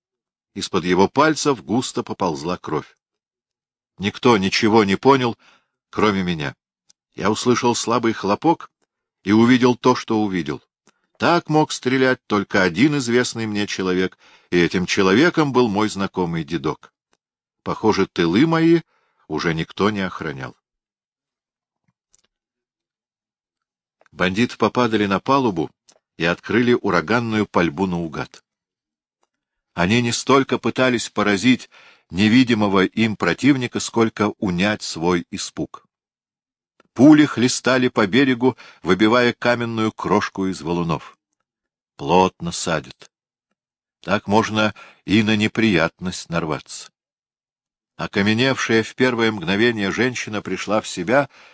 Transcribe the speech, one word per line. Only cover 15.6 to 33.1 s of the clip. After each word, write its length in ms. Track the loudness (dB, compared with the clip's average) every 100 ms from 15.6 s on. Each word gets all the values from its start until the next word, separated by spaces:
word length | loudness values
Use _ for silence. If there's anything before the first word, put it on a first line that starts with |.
| 0
мой 220 | 0 -4
знакомый 540 | -4 -6 -4 -4 -4
дедок. 500 | -6 -6 -6 -8 -14 _ _ _ _ _ _ _
Похоже, 440 | -10 -2 0 0 -2
тылы 400 | 0 0 2 2
мои 340 | 2 4 2 0 _ _ _ _
уже 260 | -6 -4
никто 360 | -4 -8 -2 -2
не 100 | 0
охранял. 560 | -6 -6 -10 -10 -12 -16 _ _ _ _ _ _ _ _ _ _ _ _ _ _ _ _ _ _ _ _ _ _ _ _ _ _ _ _ _ _ _ _ _ _ _
Бандиты 460 | -4 -4 0 -2 0
попадали 480 | -2 0 0 0 0
на 140 | -2
палубу 500 | 0 0 0 -4 -8 _ _ _ _ _
и 80 | -2
открыли 480 | -2 -2 0 2
ураганную 720 | 0 0 -2 0 -2 -2 -2 -2
пальбу 400 | 0 -2 -2 -4
наугад. 580 | -4 -6 -8 -12 -16 _ _ _ _ _ _ _ _ _ _ _ _ _
Они 280 | -4 0 0
не 100 | 0
столько 460 | -4 2 2 2 -2
пытались 520 | -4 0 0 0 -6
поразить 600 | -4 0 2 2 0 -2 -20 -20 _ _
невидимого 760 | 0 4 4 4 2 2 2
им 320 | 2 0 -2